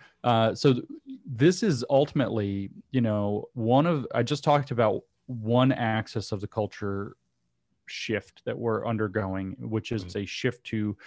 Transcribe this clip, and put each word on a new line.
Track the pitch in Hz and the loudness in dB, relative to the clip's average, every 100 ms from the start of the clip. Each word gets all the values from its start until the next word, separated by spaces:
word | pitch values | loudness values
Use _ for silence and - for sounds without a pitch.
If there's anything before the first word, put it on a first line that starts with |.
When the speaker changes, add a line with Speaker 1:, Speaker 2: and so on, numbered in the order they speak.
| - _ | -12 _
Speaker 1:
Uh, | 123 113 113 | 2 4 4
so | - 147 | 4 4
th-, | 120 - - - 269 - | 4 -2 -14 -16 -16 -10
this | 113 151 185 | 2 4 4
is | 220 127 120 | 2 0 2
ultimately, | 135 151 170 - 110 101 98 98 - - | 2 2 0 0 0 -2 -4 -6 -12 -4
you | 131 | 0
know, | 117 107 104 104 - | 2 2 0 -2 -6
one | 123 113 127 165 | -4 2 4 4
of, | 156 120 | 0 -2
I | 117 | -2
just | 120 147 | 0 0
talked | 156 147 135 | 2 2 2
about | 120 110 104 - _ - | 2 2 2 -6 _ -12
one | 123 110 120 131 | -6 2 4 4
axis | - 113 110 110 110 - | 4 0 -2 -2 -6 -6
of | 101 | -6
the | 101 | -6
culture | - 104 - 104 98 101 - _ _ _ _ _ _ - | -4 -4 -4 -6 -6 -8 -14 _ _ _ _ _ _ -16
shift | - - 104 - - - | -10 -4 -4 -4 -10 -8
that | 110 | -4
we're | 117 107 113 | -2 -2 0
undergoing, | 113 107 104 95 95 95 92 | -2 0 0 -2 -2 -6 -8
which | 117 107 - | -4 -4 -2
is | 113 90 | -6 -6
Speaker 2:
Mm-hmm. | 104 | -6
Speaker 1:
a | 98 | -8
shift | - 127 - - | -4 -4 -4 -6
to | 110 104 101 | -4 -4 -6